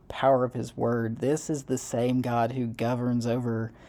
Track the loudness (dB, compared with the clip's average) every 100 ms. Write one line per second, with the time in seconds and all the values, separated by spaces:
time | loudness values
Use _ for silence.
0 | -14 2 4 4 2 -2 -8 -2 0 0
1 | 0 0 0 0 -2 -4 -2 -4 -2 0
2 | 2 2 0 0 0 0 -4 -2 -2 0
3 | 0 0 0 0 0 -2 -4 -10